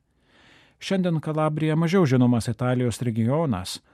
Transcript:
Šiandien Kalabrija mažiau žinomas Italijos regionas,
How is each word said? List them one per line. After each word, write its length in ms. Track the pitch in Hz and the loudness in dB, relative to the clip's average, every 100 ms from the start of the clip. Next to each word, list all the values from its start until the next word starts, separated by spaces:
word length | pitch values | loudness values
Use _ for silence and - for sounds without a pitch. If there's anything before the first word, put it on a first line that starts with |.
| _ _ _ _ _ _ _ _ | _ _ _ _ _ _ _ _
Šiandien 440 | - 190 180 160 | -4 -2 0 -2
Kalabrija 540 | 156 156 156 151 156 156 | -2 -2 -2 0 0 0
mažiau 240 | 165 196 151 | 2 2 4
žinomas 440 | 127 123 117 120 | 4 4 2 0
Italijos 480 | 110 127 127 123 - | -2 -2 0 -2 -2
regionas, 760 | 120 110 113 147 160 92 92 - _ | -4 -2 0 0 -2 -4 -6 -12 _